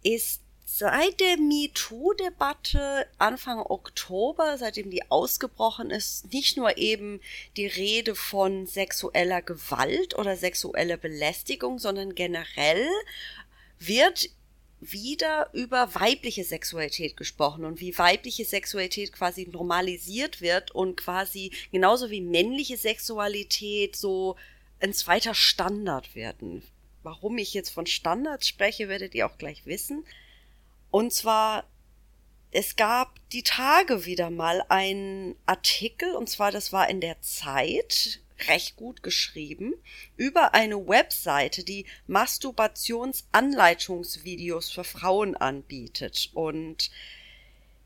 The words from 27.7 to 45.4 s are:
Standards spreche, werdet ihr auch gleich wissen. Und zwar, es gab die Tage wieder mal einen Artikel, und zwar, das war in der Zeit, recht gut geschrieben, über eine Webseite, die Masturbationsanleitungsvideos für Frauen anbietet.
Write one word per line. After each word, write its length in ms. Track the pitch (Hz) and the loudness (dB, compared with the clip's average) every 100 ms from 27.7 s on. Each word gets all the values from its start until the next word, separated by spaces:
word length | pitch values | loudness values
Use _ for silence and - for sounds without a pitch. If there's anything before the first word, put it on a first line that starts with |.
| - 170 | -6 -4
Standards 600 | - 165 196 302 277 - | -2 0 0 -2 -2 -2
spreche, 400 | - 202 - 202 | 0 0 0 -4
werdet 260 | 190 190 | -6 -4
ihr 120 | 226 - | 0 -2
auch 100 | - | -2
gleich 300 | 156 147 - | -12 -12 -10
wissen. 400 | 165 - 294 - - - - _ _ _ _ _ | -8 -6 -8 -10 -18 -20 -20 _ _ _ _ _
Und 220 | 202 240 | 2 2
zwar, 520 | - 226 220 220 214 - _ _ - _ _ _ _ _ | 0 4 4 4 0 -6 _ _ -20 _ _ _ _ _
es 240 | - 202 - | -2 0 2
gab 420 | 214 240 254 - - | 4 4 0 -6 -12
die 120 | 240 | -4
Tage 640 | - - 269 330 349 214 170 | -2 2 6 6 6 2 0
wieder 240 | 180 170 | -2 -2
mal 340 | 170 165 180 - | 0 2 2 4
einen 640 | 190 190 196 196 190 185 - | 4 4 -2 -4 -6 -8 -6
Artikel, 720 | - 190 - - 226 - 349 | 0 2 2 0 -2 -4 -4
und 160 | - 233 | -2 -4
zwar, 220 | - 202 | 0 0
das 200 | 202 - | 0 0
war 160 | 190 - | 2 4
in 120 | 190 | 2
der 200 | 165 160 | -4 -6
Zeit, 1000 | - - 143 135 151 330 - - 233 - _ - - | -8 -6 -2 0 2 0 0 0 0 -4 _ -6 2
recht 300 | 175 - - | 2 0 -10
gut 260 | 233 - | -16 -10
geschrieben, 720 | 180 - - 156 147 156 220 453 - - - - | -4 -2 -2 -6 -12 -8 -8 -8 -12 -20 -16 -6
über 380 | 262 339 285 | 0 4 6
eine 320 | - 220 208 180 | 6 4 -2 4
Webseite, 800 | 233 - - 170 143 139 - | 4 4 0 0 2 2 -2
die 220 | 175 196 190 - - | -8 -10 -10 -14 0
Masturbationsanleitungsvideos 2750 | 190 - - 269 233 214 - - 233 262 - - 208 277 262 175 170 - 175 175 156 165 175 175 170 - | 2 2 -2 -4 0 0 0 -4 -4 -4 -6 2 2 4 8 8 8 -2 -6 -8 -10 -10 -8 -4 -6 -6
für 140 | 180 | -8
Frauen 520 | 175 - 180 196 202 | -10 -2 2 4 2
anbietet. 920 | - | 0